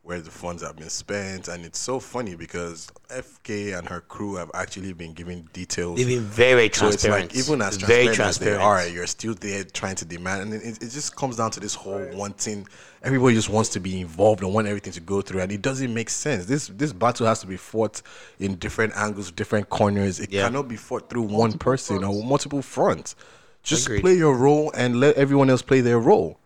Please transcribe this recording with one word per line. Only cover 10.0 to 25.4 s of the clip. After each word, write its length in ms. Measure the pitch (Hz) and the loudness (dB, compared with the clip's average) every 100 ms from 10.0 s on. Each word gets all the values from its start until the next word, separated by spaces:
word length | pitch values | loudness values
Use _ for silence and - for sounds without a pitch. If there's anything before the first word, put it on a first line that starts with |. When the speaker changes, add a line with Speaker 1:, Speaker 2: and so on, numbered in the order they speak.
| 82 | -8
Speaker 1:
demand. 360 | 85 92 98 | -8 -6 -6
And 120 | 104 107 | -6 -8
it, 260 | 117 107 | -10 -12
it 80 | 117 | -12
just 260 | 139 - - | -8 -10 -6
comes 220 | 135 117 | -6 -2
down 140 | 113 | -4
to 80 | 107 | -4
this 160 | 101 - | -8 -8
whole 240 | 98 98 | -8 -8
Speaker 3:
Right. 160 | 92 95 | -8 -8
Speaker 1:
wanting, 520 | 101 98 110 104 95 - - _ | -8 -6 -8 -8 -12 -20 -20 _
everybody 320 | 131 135 127 113 | 0 4 6 4
just 140 | 101 | 4
wants 200 | 104 110 | 0 0
to 100 | 101 | -4
be 220 | 92 92 | -4 -6
involved 400 | 87 80 107 104 | -8 2 4 4
and 100 | 95 | 0
want 140 | 107 104 | 0 -2
everything 260 | 101 98 | -4 -8
to 80 | 87 | -14
go 200 | 82 98 | -4 -2
through. 200 | 98 95 | -2 -4
And 100 | 92 | -4
it 100 | 101 | -2
doesn't 320 | 131 135 131 | -4 -2 -4
make 160 | 113 113 | -4 -4
sense. 380 | - 147 113 87 | -4 -2 -4 -2
This, 220 | 147 - | -4 -4
this 240 | 98 151 | -6 -6
battle 340 | 92 117 123 113 | 0 0 4 2
has 120 | 110 | 2
to 60 | 92 | -4
be 100 | 92 | -12
fought 440 | - 110 107 - - - - _ | -6 -2 -2 -4 -18 -20 -20 _
in 160 | 98 90 | -4 -4
different 380 | 107 - 110 101 | -6 -2 -2 0
angles, 340 | 107 101 92 | -4 -4 -10
different 400 | - 101 107 98 | -8 -2 0 0
corners. 500 | - 104 101 98 92 | 2 4 4 0 -2
It 120 | 101 | -2
Speaker 2:
Yeah. 140 | 98 107 | 0 0
Speaker 1:
cannot 200 | 131 135 | 0 -6
be 100 | 110 | -10
fought 340 | - 123 - | -8 -8 -4
through 100 | 123 | -4
one 80 | 110 104 113 | 0 2 2
Speaker 3:
Multiple 80 | 101 | 2
Speaker 1:
person 400 | 127 131 - 98 | 0 0 -2 -4
Speaker 3:
fronts. 180 | 98 101 | -2 -4
Speaker 1:
or 60 | 117 | 0
multiple 340 | 143 143 143 | 0 0 -6
fronts. 520 | - - 180 80 - - - - _ _ | -6 0 2 2 -6 -16 -20 -20 _ _
Just 240 | - 156 139 | -2 0 0
Speaker 2:
Agreed. 160 | 107 | 2
Speaker 1:
play 140 | 185 185 | 4 6
your 200 | 156 127 | 6 6
role 360 | 135 151 151 - | 6 6 2 0
and 240 | 123 120 | 0 4
let 160 | 143 139 | 4 6
everyone 360 | 139 139 | 4 6